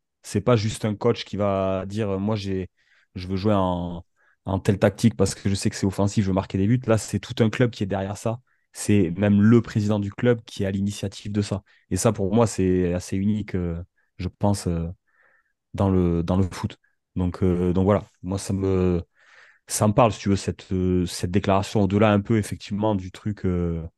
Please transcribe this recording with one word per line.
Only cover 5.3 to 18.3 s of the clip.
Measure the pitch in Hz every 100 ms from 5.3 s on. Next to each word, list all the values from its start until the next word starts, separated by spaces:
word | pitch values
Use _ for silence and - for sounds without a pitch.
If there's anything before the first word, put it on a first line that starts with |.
| -
que | 101
je | 98
sais | 107
que | -
c'est | 101
offensif, | 92 101 113
je | 95
veux | 92
marquer | 95 95
des | 101
buts. » | 127 123
Là, | 110
c'est | - 104
tout | - -
un | 110
club | - 123
qui | -
est | 98
derrière | 98 95 101
ça. | 113 120 - _ _
C'est | - - 104 85 87
même | 104 101
le | 104 117
président | - 113 104 107
du | 98
club | - 123 117 -
qui | -
est | 98
à |
l'initiative | 98 101 101 101 - 107
de | 104
ça. | 101 98 - _ _
Et | 92
ça, | 120
pour | 104 98
moi, | 110 113
c'est | - 92 92 90 90
assez | - 98
unique, | 101 107 101 92
euh, | 87 85 87 _ _ _
je | 90
pense, | - 101 98 -
euh, | 85 82 92 _ _ _ _ _ _ _ -
dans | 98
le, | 92 87 85
dans | 85 92
le | 92
foot. | - 104 - _ _ _ -
Donc, | 90 -
euh, | 92 87 90
donc | 90 95
voilà, | 101 101 _
moi, | 90